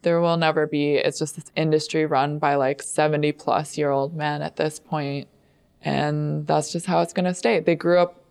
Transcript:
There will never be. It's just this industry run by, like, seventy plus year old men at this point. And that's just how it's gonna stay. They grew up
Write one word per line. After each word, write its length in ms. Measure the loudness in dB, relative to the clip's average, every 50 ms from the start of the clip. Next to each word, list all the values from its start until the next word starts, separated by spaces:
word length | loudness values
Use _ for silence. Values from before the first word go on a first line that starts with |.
There 180 | 2 2 2 4
will 160 | 4 2 2
never 300 | 2 2 2 2 2 0
be. 300 | 0 0 0 0 2 2
It's 240 | 2 2 0 0 -2
just 160 | -6 -6 -6
this 160 | -12 -16 -8 _
industry 500 | -2 2 2 2 2 2 0 -2 -2 0 2
run 320 | 2 0 0 0 -2 -2
by, 160 | 0 2 2
like, 260 | 2 2 0 -2 -4
seventy 500 | -6 -6 -2 0 2 2 2 0 0 -2
plus 460 | -2 -2 -2 0 0 0 0 -2 -4 -2
year 140 | 0 0
old 240 | 0 0 -2 -2 -4
men 260 | -4 -4 -4 -4 -4
at 140 | -6 -8 -4
this 240 | -2 -4 -4 -4 -8
point. 500 | _ -6 -6 -4 -4 -4 -6 -8 -10 -12 _ _ _ _ _ _ _ _ _ _
And 680 | -6 -4 -2 -2 -2 -2 -2 -2 -2 -2 -4 -4 -2 0
that's 240 | 0 0 0 -2
just 160 | -6 -8 -4 0
how 140 | 0 0
it's 120 | 0 0 -2
gonna 220 | -2 -2 -2 -2
stay. 240 | 0 0 0 0 2
They 160 | 2 2 0
grew 240 | 2 2 2 4 4
up 240 | 4 2 0 -14 _ _